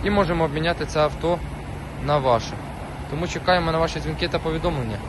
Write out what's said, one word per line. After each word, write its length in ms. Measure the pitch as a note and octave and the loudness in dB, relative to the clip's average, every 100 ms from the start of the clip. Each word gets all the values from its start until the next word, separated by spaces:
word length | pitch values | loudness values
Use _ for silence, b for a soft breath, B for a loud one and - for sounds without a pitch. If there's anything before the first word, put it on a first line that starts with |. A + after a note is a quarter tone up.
І 60 | F3+ | 2
можемо 340 | G3+ F3 E3+ | 4 4 4
обміняти 420 | D#3+ D3 D#3+ E3+ D3+ | 2 2 0 0 -2
це 140 | D#3 | 2
авто 380 | D3+ D3 D#3+ E3+ D3+ - - - - - C3+ | 2 2 0 0 -2 -8 -10 -10 -10 -6 0
на 120 | D3 | 2
ваше. 360 | C3 A#2+ G#2+ - - - - - - | 4 4 2 -8 -8 -10 -10 -10 -6
Тому 180 | D3 F3+ | -4 -2
чекаємо 440 | F3 - F3+ E3 | -2 2 4 4
на 60 | D#3+ | 2
ваші 220 | E3 D#3+ | 2 0
дзвінки 280 | D3 D#3 E3+ | -4 -2 -2
та 120 | E3+ | -2
повідомлення. 580 | D#3+ D#3+ E3 D3+ A#2 G#2 | -2 0 0 -2 -4 -6